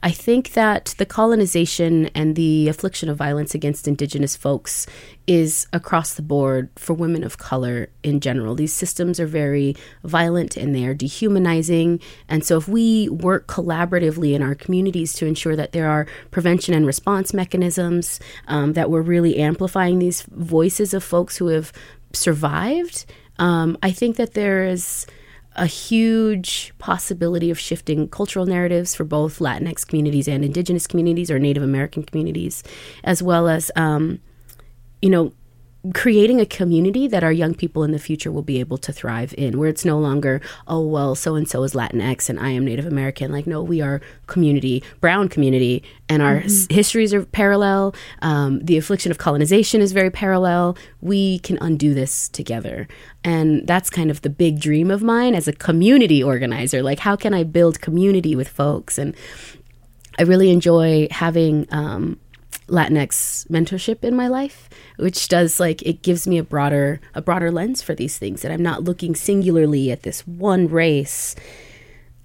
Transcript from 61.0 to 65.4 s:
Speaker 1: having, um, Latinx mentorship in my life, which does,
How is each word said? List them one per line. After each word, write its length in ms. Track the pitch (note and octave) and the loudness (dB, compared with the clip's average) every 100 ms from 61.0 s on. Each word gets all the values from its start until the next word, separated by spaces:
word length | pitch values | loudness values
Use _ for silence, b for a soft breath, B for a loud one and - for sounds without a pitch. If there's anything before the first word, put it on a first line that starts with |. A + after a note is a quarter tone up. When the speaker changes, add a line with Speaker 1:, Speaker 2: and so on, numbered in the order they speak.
| D3+ | 2
Speaker 1:
having, 540 | - E3+ E3 D#3+ D3+ - | 0 0 2 4 2 0
um, 460 | D3+ D3+ G2+ - - - - - - - | -4 -4 -4 -4 -6 -14 -20 -20 -18 -2
Latinx 800 | B2 D#3 D3+ C#3 - - - - | 0 2 2 0 -2 -4 -6 -4
mentorship 560 | E3 E3 F#3+ - A3 | 0 0 -2 -4 -4
in 100 | A#3 | 0
my 140 | B3 B3 | 0 0
life, 420 | B3+ C#4 - - B B B | -2 -4 -10 -20 B B B
which 320 | F#3 - - | -4 -2 0
does, 280 | F3 | 2